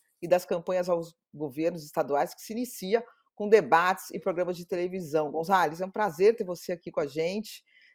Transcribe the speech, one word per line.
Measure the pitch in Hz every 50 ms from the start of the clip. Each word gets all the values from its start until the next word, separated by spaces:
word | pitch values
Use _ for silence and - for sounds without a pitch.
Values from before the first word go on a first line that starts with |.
| _ _ _ _
e | - 170
das | 180 180 180
campanhas | - 196 175 170 - 185 185 180 180
aos | 175 170 165 160 - _ _ _
governos | - 143 151 143 123 147 160 170 175 170 151
estaduais | 147 - 170 151 139 143 139 156 175 -
que | -
se | - - 220
inicia | 226 254 233 - - 185 185 208 226 226 - - _ _ _ _
com | - 208 208
debates | 208 214 170 123 156 165 175 185 190 185 - -
e | - -
programas | - 196 175 165 180 170 185 170
de | 175
televisão. | - 196 175 180 185 180 190 175 147 143 160 151 147
Gonzalez, | - 160 165 180 196 185 170 151 156 165
é | 185
um | 190
prazer | - 214 214 196 156 151 190 214 233
ter | 233 208
você | 180 175 - - -
aqui | 180 170 - -
com | - -
a | 156
gente. | 143 131 151 160 175 190 214 214 - - - - _ _ _ _ _ _